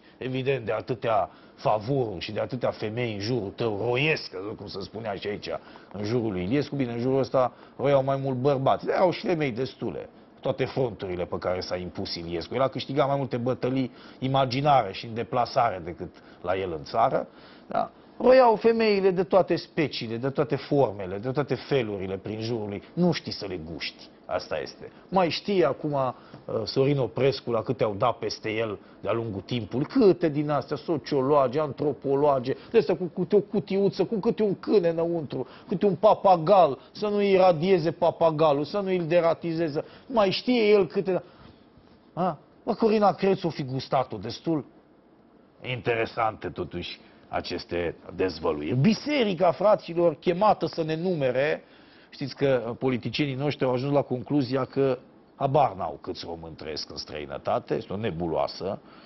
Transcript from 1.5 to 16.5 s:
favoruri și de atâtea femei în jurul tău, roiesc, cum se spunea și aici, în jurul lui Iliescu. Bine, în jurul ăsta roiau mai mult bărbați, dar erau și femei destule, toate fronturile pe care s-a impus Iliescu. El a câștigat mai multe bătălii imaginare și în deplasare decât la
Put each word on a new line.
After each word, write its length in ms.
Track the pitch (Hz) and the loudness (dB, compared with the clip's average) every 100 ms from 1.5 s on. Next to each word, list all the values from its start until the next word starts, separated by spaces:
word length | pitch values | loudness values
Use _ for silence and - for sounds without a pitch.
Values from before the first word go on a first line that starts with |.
| - | -4
favoruri 680 | 135 107 104 139 113 87 | 0 0 0 -2 -2 -4
și 80 | - | -8
de 80 | 107 | -6
atâtea 320 | 110 127 120 | -6 -2 -4
femei 420 | - 110 113 120 | -2 -4 -4 -4
în 60 | 101 | -4
jurul 300 | 104 127 98 - | -4 -4 -4 -4
tău, 220 | 117 101 113 | -4 -2 -2
roiesc, 500 | 123 151 147 - 92 104 110 | 0 0 0 -4 -10 -10 -10
cum 100 | 98 | -12
se 140 | 95 | -12
spunea 320 | 92 104 113 | -12 -10 -8
și 140 | 95 101 | -6 -6
aici, 220 | 101 - 76 - - - | -8 -8 -10 -10 -20 -16
în 120 | 98 | -10
jurul 280 | 104 123 110 | -4 -2 -2
lui 120 | 92 | -2
Iliescu. 320 | 90 143 135 143 | -2 -2 -2 -4
Bine, 160 | 123 | -4
în 80 | 117 | -2
jurul 200 | 127 135 | 0 0
ăsta 340 | 127 135 123 - - - | 0 0 0 -2 -16 -4
roiau 260 | 135 139 | 2 2
mai 160 | 135 135 | 2 -2
mult 140 | 135 127 | -4 -2
bărbați, 480 | 139 135 131 98 - | 0 2 2 0 0
dar 100 | 196 | 2
erau 160 | 185 | 2
și 80 | - | 2
femei 320 | 170 170 143 | -2 -2 -2
destule, 580 | 110 131 - 117 64 52 - - - | -2 -6 -6 -8 -8 -12 -18 -20 -8
toate 260 | 143 - 131 | -4 -2 -2
fronturile 600 | 131 123 92 98 90 85 | -2 -2 -4 -8 -6 -6
pe 120 | 92 | -4
care 220 | 92 90 | -4 -4
s-a 160 | 85 90 | -4 -6
impus 400 | 90 - 92 87 | -6 -8 -8 -8
Iliescu. 380 | 85 85 80 | -6 -6 -4
El 80 | 117 | -2
a 60 | 131 | -2
câștigat 400 | 131 - 135 139 | -2 -4 -2 0
mai 100 | 139 | 0
multe 200 | 131 123 | -2 -4
bătălii 540 | 120 120 127 135 123 - - - | -4 -2 -2 -2 -4 -8 -20 -8
imaginare 720 | 131 135 131 127 147 135 98 | -2 0 0 0 2 4 2
și 140 | 95 117 | -4 -8
în 80 | |
deplasare 680 | 110 107 123 117 135 117 92 | -8 -4 -2 0 0 0 -2
decât 320 | 85 82 90 - - - | -8 -10 -12 -14 -20 -10
la 160 | 87 | -4